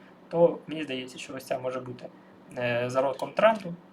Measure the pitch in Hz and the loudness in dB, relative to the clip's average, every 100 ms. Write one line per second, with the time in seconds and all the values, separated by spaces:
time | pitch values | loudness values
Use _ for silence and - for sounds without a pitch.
0 | - - - 170 170 151 - 156 143 131 | -20 -20 -4 4 4 4 -6 -8 -6 -6
1 | 127 - - 131 - 131 127 131 127 120 | -8 -12 -12 -10 -6 -4 -4 -6 -8 -12
2 | - - - - - 127 120 120 123 131 | -14 -18 -20 -20 -14 -4 0 0 0 2
3 | 135 131 139 - 214 214 180 170 - | 0 0 -4 4 4 4 -2 -12 -10